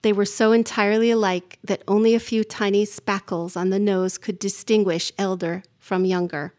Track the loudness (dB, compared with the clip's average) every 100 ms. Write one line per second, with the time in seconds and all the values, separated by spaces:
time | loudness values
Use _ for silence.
0 | 2 2 0 2 4 4 2 0 0 2
1 | 2 2 2 -2 -6 -20 -6 -6 0 2
2 | 4 2 0 -2 -2 -2 0 0 0 -4
3 | -6 -6 -4 -6 -6 -4 -2 0 2 0
4 | -2 -4 -10 -6 -6 -8 0 2 2 0
5 | -4 -4 -4 -2 -4 -6 -10 _ -6 0
6 | 0 0 -2 -6 -10